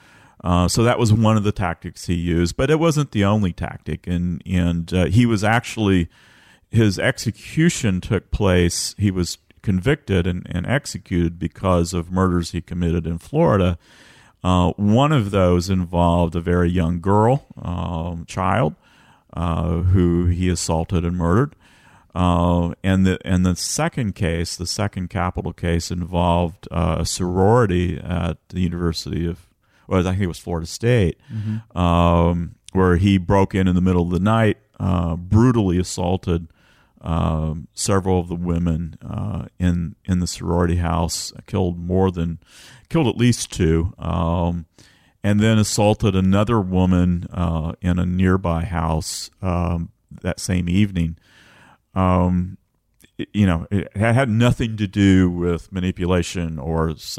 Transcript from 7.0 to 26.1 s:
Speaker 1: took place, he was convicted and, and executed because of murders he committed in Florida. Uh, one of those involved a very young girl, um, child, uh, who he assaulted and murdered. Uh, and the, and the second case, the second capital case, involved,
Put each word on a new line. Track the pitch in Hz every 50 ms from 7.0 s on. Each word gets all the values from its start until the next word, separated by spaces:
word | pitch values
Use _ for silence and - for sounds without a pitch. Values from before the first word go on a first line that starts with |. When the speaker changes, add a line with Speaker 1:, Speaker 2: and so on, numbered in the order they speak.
| - 120 131 - - 117 - - - - - 156 160 175 - - - 107 92 90
Speaker 1:
took | - - 110 87 - -
place, | - - 107 95 90 90 87 87 - - - - - -
he | 101 101
was | 92 92 87 - - - _ _ _ _
convicted | - 113 95 92 90 131 156 151 _ - 98 90 87
and, | 92 87 90 - -
and | - 87 90
executed | 95 117 - - - - 90 - - 95 87 85 82 85 85
because | 82 82 - - - 95 90 87 85 85
of | 92 87 82 87
murders | 92 92 95 92 87 87 82 -
he | - 85
committed | - - 90 87 87 85 82 85 80
in | 80 82 85
Florida. | - - - 156 170 156 117 98 90 90 87 - _ _ - - - - - - - _ _ _
Uh, | - 90 90 90 87 85 - -
one | 104 104 107 123 143 147
of | 156 135 101 98
those | 101 98 92 90 90 90 87 98
involved | 95 92 90 85 90 87 87 85 85 87 87 80 82
a | 87
very | 82 90 87 90 87 87
young | 90 90 82 82 87 87
girl, | 80 95 101 104 107 117 131 143 - - - -
um, | - 85 87 87 87 85 87 82 82 87 85 85 -
child, | - - 95 92 92 95 107 139 151 - - _ _ _ _ _ _ _ _ _ _ -
uh, | - 85 87 82 85 82 82 82 85
who | 87 92 92 95 87 87 85 87 87
he | 87 87 90 92 90
assaulted | 87 - - - 82 80 82 - 98 85 85
and | 85 90 90
murdered. | 85 85 90 123 147 147 - _ _ _ _ _ _ _ _ _ _ _ -
Uh, | 87 90 87 87 87 87 87 87 87 85 87 - -
and | - 95 95 95 95
the, | 92 92 - -
and | - 92 90 92
the | 92 87
second | - - - - - 151 170 - 147 123 98 90
case, | - 104 82 82 82 85 - -
the | - 90
second | 90 - - 101 101 - 98 90 82
capital | - 90 87 90 - - - 80
case, | 82 - - 85 85 85 - -
involved, | 90 87 87 82